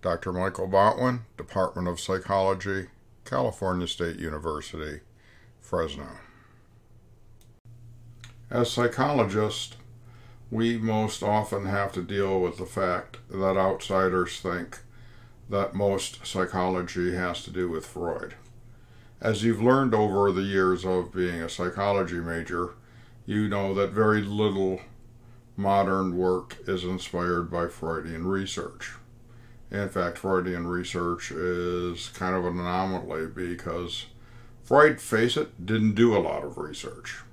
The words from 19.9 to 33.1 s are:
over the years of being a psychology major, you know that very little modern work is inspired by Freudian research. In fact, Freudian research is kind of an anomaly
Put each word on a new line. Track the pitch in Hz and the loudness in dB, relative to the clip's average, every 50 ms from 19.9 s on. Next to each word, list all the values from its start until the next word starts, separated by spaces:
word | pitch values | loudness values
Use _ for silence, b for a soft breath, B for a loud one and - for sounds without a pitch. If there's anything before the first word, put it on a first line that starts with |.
| 113 | 4
over | 107 107 107 95 98 101 101 | 4 4 4 4 4 4 4
the | 92 92 98 | 4 2 0
years | 98 98 95 95 92 92 87 87 | 2 2 4 4 4 4 2 0
of | 92 92 92 90 90 - | 0 0 0 0 -2 -2
being | 95 90 90 87 85 | -2 -2 0 0 -4
a | 82 82 | -6 -6
psychology | - - 90 90 87 - 101 101 101 98 92 85 87 | -4 -4 -4 -4 -2 0 0 2 2 2 0 0 -2
major, | 85 82 85 82 82 80 78 87 85 90 87 - B B B B B B B B B B | -4 -4 -4 -4 -6 -6 -4 -4 -4 -4 -4 -6 B B B B B B B B B B
you | - 104 107 107 104 | -2 0 0 0 0
know | 101 101 98 98 95 | 0 -2 -2 0 2
that | 98 101 95 | 2 0 0
very | 98 104 107 107 107 107 | 2 4 4 6 6 4
little | 101 98 101 104 107 104 98 98 98 95 95 90 - - - - - - - - B B B B B - - | 2 0 0 2 2 2 2 2 0 0 0 -2 -8 -14 -20 -20 -20 -20 -20 -20 B B B B B -16 -8
modern | - - 98 98 98 98 92 95 95 92 92 87 90 | -2 2 4 4 4 4 4 2 2 2 0 0 2
work | 92 92 92 92 87 - - - - | 2 2 2 2 0 -6 -14 -14 -6
is | - 98 90 85 | -4 -4 -2 -2
inspired | 90 92 90 - - - 90 87 87 87 87 87 82 | -4 -4 -6 -6 -6 -4 -2 0 0 0 0 -2 -2
by | 87 87 85 82 | -2 -2 -2 -2
Freudian | - - - 82 82 78 76 82 82 80 85 | -4 -6 -6 -4 -4 -4 -6 -8 -8 -4 -2
research. | 92 98 95 98 95 - - 78 - - - - - - - - - - - - B B B B B B B B - | -2 0 0 -2 -4 -6 -6 -8 -8 -10 -12 -14 -14 -14 -16 -20 -20 -20 -20 -20 B B B B B B B B -8
In | - 101 101 95 | -6 -4 -4 -2
fact, | - 95 90 87 - - | -2 -2 -2 -2 -2 -4
Freudian | - 95 95 90 90 92 90 87 85 | -2 2 2 2 2 0 -2 -4 -4
research | 85 87 90 87 - - 90 87 87 87 85 - - | -4 -4 -4 -4 -4 -4 -2 -2 -2 -2 -4 -6 -8
is | 71 78 87 90 90 87 87 90 87 87 87 90 87 82 - - | -6 -4 -2 -2 -2 0 -2 -2 -2 -2 -2 -4 -6 -6 -10 -12
kind | - - 92 92 92 | -8 -4 -2 0 0
of | 92 87 | 0 0
an | 90 87 87 | 0 -2 -2
anomaly | 87 90 90 92 92 95 95 87 82 82 | -4 -2 0 0 0 0 -2 -4 -4 -4